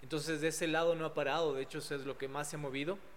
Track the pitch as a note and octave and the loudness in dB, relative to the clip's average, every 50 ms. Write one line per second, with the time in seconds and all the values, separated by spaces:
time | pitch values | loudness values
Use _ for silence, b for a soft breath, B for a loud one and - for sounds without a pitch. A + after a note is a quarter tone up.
0 | - C3 D#3+ D3+ C#3+ D#3+ D#3+ D3 D3+ D#3+ D#3 - F3+ D#3+ D#3 D#3+ E3+ E3+ E3+ D#3+ | -6 -4 -4 -2 0 0 0 2 2 0 2 2 2 2 4 4 6 4 4 2
1 | D#3+ D#3 D#3 D3+ D3 C#3 C#3 D#3+ E3+ D#3 C#3 C3 C3+ C3+ - D3+ C#3 - D3 C#3 | 0 -2 0 0 2 2 4 4 4 2 2 0 -2 -2 -4 -6 -4 -2 -4 -4
2 | C3 C#3 C3 - C3+ C3+ C3+ C#3+ D3 - - D3+ D3 C#3 B2+ C3+ C#3+ D#3+ G3 G3+ | -2 -4 -4 -2 -4 -4 -2 -4 -4 -4 -4 -4 -4 -2 -2 -2 0 -2 -2 -4
3 | - - - | -6 -14 -14